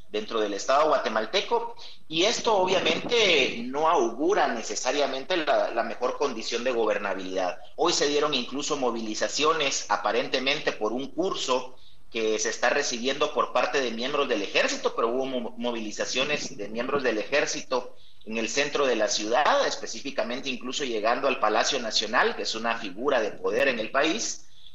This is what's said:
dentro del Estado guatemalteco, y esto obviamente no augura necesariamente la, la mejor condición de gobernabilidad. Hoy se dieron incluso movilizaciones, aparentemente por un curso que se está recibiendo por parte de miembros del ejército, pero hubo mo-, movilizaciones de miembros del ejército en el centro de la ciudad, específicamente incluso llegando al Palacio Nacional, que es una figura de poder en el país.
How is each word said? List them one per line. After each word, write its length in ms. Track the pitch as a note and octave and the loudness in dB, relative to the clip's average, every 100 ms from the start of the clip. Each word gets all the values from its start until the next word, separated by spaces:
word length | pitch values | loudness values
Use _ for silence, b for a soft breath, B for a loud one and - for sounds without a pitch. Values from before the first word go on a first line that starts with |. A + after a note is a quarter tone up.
| - | -6
dentro 300 | G#2+ G#2+ A2+ | -6 -2 -2
del 140 | G#2+ | -2
Estado 340 | G2 - C3+ D#3 | -2 2 4 4
guatemalteco, 880 | C3+ A#2+ A2 G#2+ G3 G3+ A#3 A#3 - B B - | 2 2 -2 0 -2 0 -2 -2 -10 B B -4
y 160 | E3 | 2
esto 320 | G3 A#3 A#3+ G#3 | 2 2 2 4
obviamente 1080 | F3+ F#3 D#3+ E3+ - A#3+ G#3 D#3 A#2+ A#2 B2 | 4 4 2 0 2 4 6 6 4 0 -4
no 220 | C#3 D#3+ | 2 4
augura 600 | E3+ A#2 A2 D#3+ F#3+ C#3 | 4 2 2 2 4 2
necesariamente 920 | A#2+ A2 G#2 B2 C#3+ C3+ C3 C#3 F#3 | 0 -4 -2 0 2 0 -2 -2 0
la, 320 | D3 A2+ G2+ | 2 2 2
la 120 | A#2 | 0
mejor 340 | A#2+ G#2+ B2 B2+ | -2 -2 -2 0
condición 460 | C#3+ A2+ A2 A#2 | -2 -2 -4 -2
de 80 | B2 | 0
gobernabilidad. 880 | A#2 A2 G2+ G2+ F#2+ F#2 F#2 F2+ F2 B - | 2 2 2 0 -4 -4 -2 -2 -2 B 0
Hoy 180 | D#3+ | 2
se 140 | - D3 | 4 2
dieron 260 | D3 D3 | 2 2
incluso 440 | C3+ A#2 C3 D3 D3 | 0 -2 -4 -4 0
movilizaciones, 1080 | B2+ A#2 A2 G#2+ G#2+ - D3+ D#3+ C#3 - - | 0 0 -4 -2 -2 2 2 2 2 -2 0
aparentemente 840 | G#2 G#2 A2 C3+ C3+ C3 D3+ D3 | 0 2 0 0 0 0 0 -2
por 200 | G#2 G#2+ | -2 -2
un 180 | A#2+ C#3 | -2 -4
curso 640 | D3+ F#3+ - - B2+ C3 b b b - | -2 -2 -2 0 0 -2 b b b -6
que 300 | A#2 A2 G#2+ | -2 0 2
se 100 | A2+ | 0
está 200 | A2 B2 | 2 2
recibiendo 640 | C#3+ C#3 A#2+ B2 C#3 D3 | 2 0 -2 -2 0 0
por 200 | B2 G#2+ | 2 2
parte 260 | B2 C#3 D3 | 2 2 2
de 120 | B2 | 0
miembros 360 | A2+ B2 C#3+ C#3 | -2 -2 0 2
del 140 | A2 | 0
ejército, 540 | F#2+ D3 C4 C#4 - - | 0 2 2 0 -2 0
pero 140 | A#2 | 0
hubo 160 | B2+ C3 | 0 -2
mo-, 280 | B2+ A2 - | -2 -4 -4
movilizaciones 1000 | A#2+ A#2 G#2+ G#2 G#2 B2+ C#3 D3 A#2+ F#2+ | -4 -2 -4 -4 -2 0 0 -2 -4 -8
de 100 | G2+ | -6
miembros 360 | A2 C3 C#3+ | -4 0 0
del 160 | B2+ G#2+ | 2 0
ejército 760 | G2+ C#3+ D3+ D3+ - B2+ - b b b | 0 0 0 -4 -2 -4 -4 b b b
en 140 | - A2+ | -6 -4
el 120 | A2 | -2
centro 360 | C#3 C#3+ C#3+ C#3 | 0 0 2 2
de 100 | A2+ | 2
la 120 | G#2 | 2
ciudad, 580 | - G#2+ B2 F3+ C#4 F#3 | 0 0 2 4 4 2
específicamente 800 | - C3 A2+ C#3 - A#2 B2+ C3+ | -2 -6 -8 -6 -4 -4 -4 -6
incluso 360 | A#2+ A#2+ B2+ | -6 -6 -4
llegando 440 | C3+ A2+ G#2+ B2 C3+ | -2 0 2 2 0
al 120 | A#2+ | 2
Palacio 400 | G#2+ A2 B2 C3+ | 2 2 2 0
Nacional, 560 | A2+ - G#2 B2 G#3 A#3 | 0 -2 2 2 2 0
que 80 | |
es 100 | G2+ | -4
una 240 | A2 A#2 A#2 | -2 -2 -2
figura 420 | A2 F#2+ C3+ C3 | -4 -4 0 2
de 120 | G#2 | 0
poder 360 | - F#2+ A2 C3+ | -2 0 2 2
en 120 | A#2 | 0
el 100 | A2 | 0
país. 560 | C3+ D#3 G#3+ - - b b b | 0 2 0 -4 -6 b b b